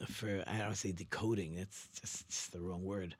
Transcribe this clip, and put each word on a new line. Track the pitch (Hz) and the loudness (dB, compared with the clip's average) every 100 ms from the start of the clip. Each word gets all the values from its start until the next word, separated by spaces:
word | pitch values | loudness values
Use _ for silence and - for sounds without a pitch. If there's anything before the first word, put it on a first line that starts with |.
| - | -6
for, | 101 104 98 - | -2 2 2 2
I | 110 | 2
don't | 104 | 2
say | 101 95 | 2 0
decoding, | 85 85 - 107 107 82 85 | 0 -2 2 4 4 2 -2
that's | 95 - - - | -4 -8 -12 -10
just, | - - - | -6 -6 -4
just | - - | -2 -2
the | 87 | -2
wrong | 87 87 | -2 0
word. | 95 101 90 | 0 0 -2